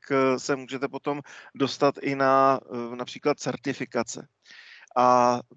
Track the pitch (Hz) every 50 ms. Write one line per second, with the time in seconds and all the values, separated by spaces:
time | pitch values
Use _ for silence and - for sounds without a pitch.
0 | _ - 143 135 135 135 131 127 - - 143 135 131 120 135 127 131 127 131 135
1 | - 147 143 147 139 - - - - - _ 123 139 123 - - 143 143 - -
2 | - 139 139 135 135 135 135 135 135 135 135 120 - - 107 120 120 117 123 123
3 | 123 - - 131 - 147 143 - - 135 123 - - 139 127 - 131 - - 120
4 | 113 - - - - _ _ _ _ _ - - - - - - - _ - 123
5 | 123 123 123 123 123 123 120 123 - _ -